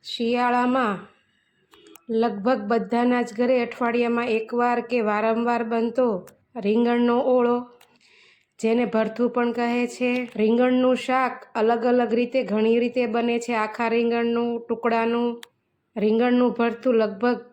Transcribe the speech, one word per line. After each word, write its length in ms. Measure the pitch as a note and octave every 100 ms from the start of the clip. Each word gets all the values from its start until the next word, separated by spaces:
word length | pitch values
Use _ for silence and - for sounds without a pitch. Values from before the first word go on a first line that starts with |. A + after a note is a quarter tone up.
શિયાળામાં 880 | - - A#3 A#3+ B3 A#3+ B3 B3+ A#3 F3+ F3+ _ _ _ _ _ _ - - - - A3+
લગભગ 400 | A#3 G3+ G3 C4 G3+
બધાના 580 | A#3 - A#3+ B3 B3 A#3+
જ 80 | G#3
ઘરે 200 | B3 B3+
અઠવાડિયામાં 680 | A#3 - A#3+ A#3+ A#3+ A#3 B3 A3+
એકવાર 420 | A3 A#3+ A#3+ A#3+
કે 200 | A#3+ B3
વારંવાર 640 | G#3+ G#3 A3+ A3+ A#3 A#3
બનતો 440 | A3+ A3+ A3+ A#3 B3+ F#3 - _ _ A#3+
રીંગણનો 520 | G3+ A3 A#3+ A#3+ A#3+ A#3+ C4
ઓળો, 240 | B3+ A#3+ A#3+ B3 - _ _ _ _ _ _ _ _
જેને 260 | A3+ A#3
ભરથું 480 | A#3+ A3 G#3+ A3 A#3+
પણ 160 | A#3+ A#3+
કહે 320 | A#3 A#3+ A#3+ A#3+
છે. 260 | - B3 B3 A#3+
રીંગણનું 600 | - G#3+ A#3 B3+ B3+ B3+
શાક 400 | B3+ - C4 B3+ - -
અલગ 280 | A#3 A3 A#3
અલગ 320 | A#3+ B3 A#3 A3+
રીતે 200 | B3 C4
ઘણી 360 | G3 G#3 A3 A#3
રીતે 240 | A#3 B3+ A#3
બને 300 | A#3 A#3+ A#3
છે, 140 | A#3
આખા 380 | A3+ G#3+ G#3+ A#3
રીંગણનું, 540 | A#3 A#3 A#3 A#3 A#3 A#3+ A#3
ટુકડાનું. 640 | - A3+ A#3 A3+ A3+ A#3 A#3+ A#3 - _ _ _ _
રીંગણનું 640 | A3+ G#3+ A3+ B3 B3 B3 A#3+
ભરથું 420 | A#3 A#3 C4 A3+
લગભગ 340 | G#3+ G3 B3 A#3 -